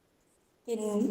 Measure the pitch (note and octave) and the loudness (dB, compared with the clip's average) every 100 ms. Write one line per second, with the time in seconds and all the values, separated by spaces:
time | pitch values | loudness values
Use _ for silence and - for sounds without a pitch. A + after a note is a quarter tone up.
0 | _ _ _ _ _ _ - A3+ G#3+ G#3 | _ _ _ _ _ _ -6 -4 0 0
1 | B3+ | 0